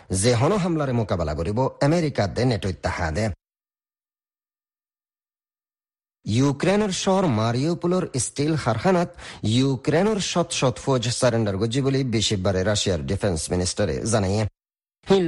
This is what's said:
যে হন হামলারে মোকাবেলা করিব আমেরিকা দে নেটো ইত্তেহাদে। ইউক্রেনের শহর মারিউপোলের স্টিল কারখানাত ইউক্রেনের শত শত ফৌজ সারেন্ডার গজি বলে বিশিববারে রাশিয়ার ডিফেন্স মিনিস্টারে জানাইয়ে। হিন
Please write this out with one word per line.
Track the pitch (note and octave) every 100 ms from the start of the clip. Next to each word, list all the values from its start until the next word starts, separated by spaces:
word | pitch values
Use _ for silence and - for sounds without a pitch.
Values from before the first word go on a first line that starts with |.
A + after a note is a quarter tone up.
| - F#2+
যে | G#2+ A#2+
হন | C#3+ G#3
হামলারে | F#3 D#3+ C#3 A#2+
মোকাবেলা | A2 F#2 D#2+ D2+
করিব | E2 G#2+ C3 - C#3+
আমেরিকা | E3+ D#3 - G2+
দে | F2 B2
নেটো | G#2+ G2
ইত্তেহাদে। | E2+ F2 F2 E2+ D#2 A2 F2+ _ _ _ _ _ _ _ _ _ _ _ _ _ _ _ _ _ _ _ _ _ _ _ _ _ _ _ _ -
ইউক্রেনের | A2 C#3+ C#3 D#3 G3+ G#3+ F3+
শহর | - F#3+ F#3+ G#2+
মারিউপোলের | A2+ A#2+ D3 F3 F3 F3+ F3 C3+
স্টিল | - - D3 D#3
কারখানাত | - A2 F3+ F3+ F3 - - - G#2 A#2
ইউক্রেনের | C3+ C3 - D3 G3+ G#3+ F3
শত | F3+ E3+ -
শত | F3+ -
ফৌজ | - C3 A#2 A#2+
সারেন্ডার | B2+ A2+ G#2+ F#2+
গজি | A#2 A#2+ C3
বলে | C3+ C3+
বিশিববারে | A2 G2+ G#2 F#2+ F#2
রাশিয়ার | F#2+ G#2 - E2+ C#2
ডিফেন্স | F#2+ G#2+ E2 -
মিনিস্টারে | F2+ F2+ - G#2 C2 D#2+
জানাইয়ে। | A2 F#2+ G2+ G#2+ - _ _ _ _ -
হিন | G3